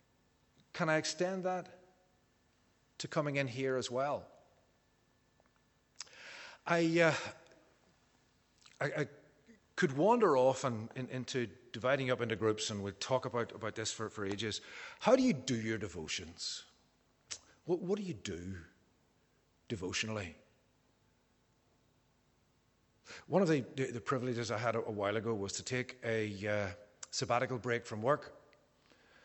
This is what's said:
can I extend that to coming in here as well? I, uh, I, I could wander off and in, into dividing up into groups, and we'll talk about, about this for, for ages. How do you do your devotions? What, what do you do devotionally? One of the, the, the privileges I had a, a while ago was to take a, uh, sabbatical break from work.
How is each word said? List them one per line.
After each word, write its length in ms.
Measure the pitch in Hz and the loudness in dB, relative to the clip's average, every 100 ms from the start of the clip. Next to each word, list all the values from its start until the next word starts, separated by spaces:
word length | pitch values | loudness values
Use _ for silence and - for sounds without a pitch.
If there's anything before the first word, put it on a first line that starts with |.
| _ _ _ _ _ _ _ | _ _ _ _ _ _ _
can 160 | - 165 | -4 2
I 80 | 156 | 2
extend 460 | 156 - 180 190 | 0 -2 -2 -2
that 240 | 180 180 - - - _ _ _ _ _ _ _ _ _ _ - | -2 -4 -6 -16 -20 _ _ _ _ _ _ _ _ _ _ -14
to 80 | - | -6
coming 280 | 160 147 139 | -2 0 0
in 120 | 135 | -2
here 300 | 127 131 131 | 0 0 0
as 140 | 120 | 0
well? 340 | 123 143 113 - - _ _ _ _ _ _ _ _ _ _ _ _ _ _ _ - - - - - - - - | 0 0 -2 -6 -20 _ _ _ _ _ _ _ _ _ _ _ _ _ _ _ -18 -18 -18 -18 -16 -18 -8 0
I, 360 | 170 165 165 | 4 4 6
uh, 120 | 165 135 - - - - _ _ _ _ _ _ _ _ _ _ - - | 6 4 -4 -12 -20 -20 _ _ _ _ _ _ _ _ _ _ -16 -4
I, 60 | 143 | -2
I 220 | 151 143 - - _ _ - _ - | -2 -4 -8 -20 _ _ -20 _ 0
could 220 | 175 135 | 2 4
wander 400 | 190 240 202 131 | 6 6 6 8
off 260 | 131 131 | 6 4
and 260 | 135 110 113 131 | 0 -2 -6 -8
in, 120 | 127 | -6
into 380 | 127 120 131 113 - - | -6 -4 -2 -2 -6 -14
dividing 380 | 117 123 139 127 | -2 2 2 2
up 100 | 123 | 0
into 140 | 120 110 | 0 2
groups, 340 | 110 107 104 | 2 2 0
and 140 | 104 | -2
we'll 100 | 98 98 | -4 -4
talk 260 | - 131 127 | 0 0 0
about, 280 | 120 113 | -2 -4
about 220 | 104 107 110 | -4 -6 -4
this 160 | 110 | -6
for, 180 | - 107 | -4 -6
for 160 | - 98 | -4 -4
ages. 360 | 101 110 - - - - - | -2 -2 -4 -8 -16 -16 -2
How 160 | 208 262 | 6 6
do 80 | |
you 100 | 254 | 6
do 220 | 143 - 117 | 2 0 -2
your 220 | 110 110 | 0 -4
devotions? 840 | 98 87 78 - 82 85 - - - _ _ _ _ _ - - _ _ - | -4 -8 -6 -6 -8 -10 -8 -8 -12 _ _ _ _ _ -14 -14 _ _ -2
What, 160 | 175 | -2
what 160 | 180 208 | 0 -4
do 60 | |
you 100 | 185 | -4
do 420 | 113 - 85 90 90 80 _ _ _ _ _ _ _ _ _ - | -8 -8 -8 -8 -10 -14 _ _ _ _ _ _ _ _ _ -10
devotionally? 680 | 107 92 98 110 107 90 78 - _ _ _ _ _ _ _ _ _ _ _ _ _ _ _ _ _ _ _ _ _ _ _ _ _ - - - | -6 -4 -4 -4 -4 -6 -12 -20 _ _ _ _ _ _ _ _ _ _ _ _ _ _ _ _ _ _ _ _ _ _ _ _ _ -18 -16 0
One 140 | 165 | 4
of 60 | 180 | 6
the, 140 | 151 113 - | 4 0 -4
the, 160 | 131 | -4
the 100 | 117 | -4
privileges 500 | - 135 127 120 113 | -2 -2 0 -2 -2
I 60 | 110 | 0
had 180 | 117 113 | 0 0
a, 40 | |
a 120 | - | -2
while 260 | 104 101 110 | 0 0 0
ago 160 | 110 | 0
was 180 | 107 98 | -2 -2
to 100 | - | -6
take 340 | - 127 123 - 117 | -4 -4 -4 -6 -2
a, 420 | 113 107 101 104 | 0 -2 -2 -2
uh, 200 | 104 98 98 - - - | 0 -2 -6 -16 -20 -10
sabbatical 480 | - 104 120 127 127 | -4 2 2 2 -2
break 280 | 120 117 - | 0 -2 -2
from 160 | 107 | -2
work. 320 | 120 147 - - - _ _ _ _ _ _ - | 2 2 0 -18 -20 _ _ _ _ _ _ -20